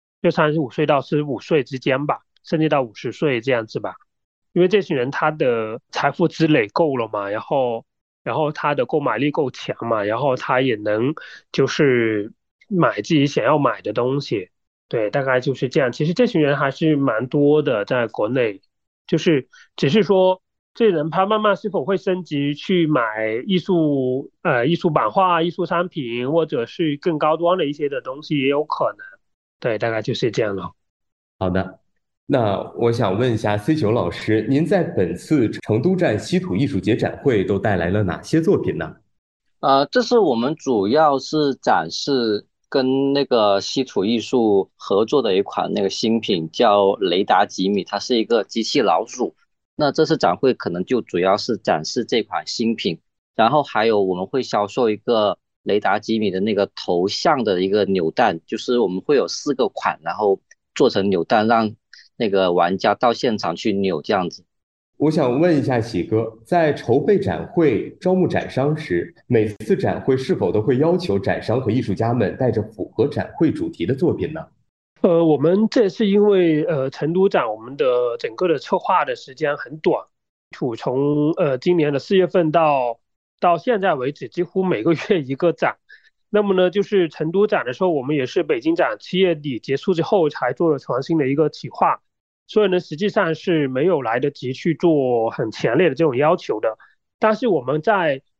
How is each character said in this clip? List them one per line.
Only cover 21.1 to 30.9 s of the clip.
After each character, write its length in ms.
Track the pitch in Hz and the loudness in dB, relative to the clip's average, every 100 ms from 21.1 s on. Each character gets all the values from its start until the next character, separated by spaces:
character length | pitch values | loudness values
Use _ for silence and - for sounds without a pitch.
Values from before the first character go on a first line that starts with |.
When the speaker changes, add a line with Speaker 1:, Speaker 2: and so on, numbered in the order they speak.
| 175 196 | 0 0
Speaker 1:
慢 160 | 214 | 2
慢 140 | 214 196 | 0 0
是 140 | 214 | -2
否 140 | 175 | -4
会 140 | 139 196 | -2 -2
升 260 | - 185 | -2 -4
级 300 | 175 147 143 | -4 -4 -2
去 320 | 147 - 185 160 | -4 -2 0 2
买 560 | 147 117 107 110 110 - | 2 0 -2 -2 -4 0
艺 100 | 185 | -2
术， 760 | 170 180 156 143 127 127 147 _ | 2 0 2 0 0 -4 -6 _
呃， 240 | 180 131 120 | -2 0 0
艺 80 | 170 | 0
术 160 | 180 | 0
版 180 | 151 110 | 0 2
画、 320 | 202 185 170 | 2 2 2
艺 80 | 175 | 0
术 160 | 170 170 | -4 -4
商 220 | 170 180 | -2 -4
品， 440 | - 123 120 127 | -6 -6 -4 -2
或 140 | 160 156 | 0 0
者 200 | 147 117 | -2 -6
是 300 | - 160 147 | -2 -2 -2
更 200 | 185 156 | -4 0
高 200 | 156 160 | 0 2
端 200 | 170 185 | 0 0
的 80 | 147 | -2
一 80 | |
些 160 | 147 143 | -2 -4
的 120 | 135 | -4
东 200 | 131 135 | -8 -12
西 160 | 151 151 | -4 -2
也 100 | 135 | 0
有 140 | 143 151 | 0 -2
可 200 | - 120 | -2 -4
能。 80 | - - - _ _ _ _ | -4 -14 -20 _ _ _ _
对， 200 | 127 110 | -4 -2
大 100 | 117 | -2
概 120 | 113 | -4
就 120 | 107 | -4
是 160 | 113 120 | -4 -2
这 140 | 107 | -2
样 120 | 110 98 | -2 -4
了。 180 | 87 - _ | -8 -14 _